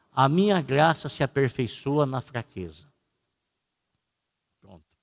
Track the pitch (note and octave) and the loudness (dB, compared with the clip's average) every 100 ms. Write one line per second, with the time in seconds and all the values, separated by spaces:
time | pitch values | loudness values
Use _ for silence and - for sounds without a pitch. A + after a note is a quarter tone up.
0 | _ - C3+ E3+ G#3 F#3+ C3 C#3 C#3 C#3+ | _ 2 2 4 2 2 0 2 2 2
1 | C#3 - C#3+ C#3 C3 - A#2+ - C#3 D3 | -4 -4 -2 0 0 -2 -6 -6 -4 0
2 | C3+ C3 - B2 - - F2 D#2 - _ | 0 -4 -8 -10 -10 -12 -12 -14 -20 _
3 | _ _ _ _ _ _ _ _ _ _ | _ _ _ _ _ _ _ _ _ _
4 | _ _ _ _ _ _ G2 F2+ _ _ | _ _ _ _ _ _ -20 -20 _ _